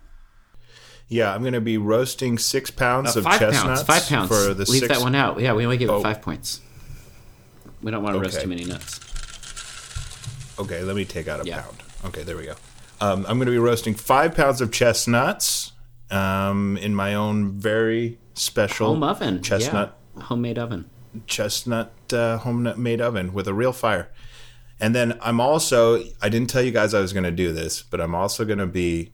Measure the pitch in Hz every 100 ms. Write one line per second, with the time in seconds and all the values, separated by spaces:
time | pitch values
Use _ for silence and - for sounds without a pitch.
0 | - - - - _ - - - - -
1 | - 117 104 98 127 123 113 110 104 113
2 | 127 - 127 117 - 135 - - 123 127
3 | 120 117 165 214 220 135 95 131 147 165
4 | - 131 95 107 101 95 98 131 123 131
5 | 123 139 113 85 127 107 120 123 113 104
6 | 104 107 90 69 - - - - - -
7 | - - - - - - - - 110 110
8 | 104 98 92 90 92 87 90 87 - -
9 | - - - - - - - - - -
10 | - - - - - - 95 85 95 101
11 | 92 85 80 73 85 78 - - - -
12 | 95 82 76 76 73 - - - - -
13 | 101 95 95 120 123 120 117 113 113 104
14 | - 131 165 165 139 127 120 - 120 110
15 | 120 120 151 208 - - - - - -
16 | - 98 95 95 98 101 101 98 104 101
17 | 98 104 107 104 101 98 107 110 113 113
18 | 117 117 - - - - 101 - 139 160
19 | 147 202 143 90 - 101 127 101 101 -
20 | - - - 120 120 117 120 92 - -
21 | - 113 - - 110 - 123 113 113 -
22 | - 120 117 113 120 120 120 110 120 117
23 | 120 107 90 98 95 98 127 127 113 95
24 | - - - - - - - - 110 120
25 | 117 113 117 117 131 156 - 120 113 117
26 | - - 104 117 123 127 127 110 107 104
27 | 92 95 87 85 87 80 82 - - 87
28 | 85 85 101 - 107 101 95 90 87 82
29 | 85